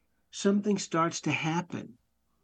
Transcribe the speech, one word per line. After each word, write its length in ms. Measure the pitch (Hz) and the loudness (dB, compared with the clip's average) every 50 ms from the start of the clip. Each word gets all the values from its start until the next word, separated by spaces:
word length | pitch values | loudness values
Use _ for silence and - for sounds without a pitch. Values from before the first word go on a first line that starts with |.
| _ _ _ _ _ _ | _ _ _ _ _ _
something 480 | - - - 196 202 208 202 208 202 - | -12 0 2 2 4 4 2 2 0 0
starts 420 | - - - 165 165 170 165 - | 0 -2 0 0 0 0 0 -2
to 100 | - 160 | -2 -2
happen. 640 | 139 - - 151 160 170 175 - - 113 - - - - _ _ _ _ _ _ _ _ | -2 0 -2 -2 -2 -2 -2 -4 -8 -10 -10 -12 -16 -20 _ _ _ _ _ _ _ _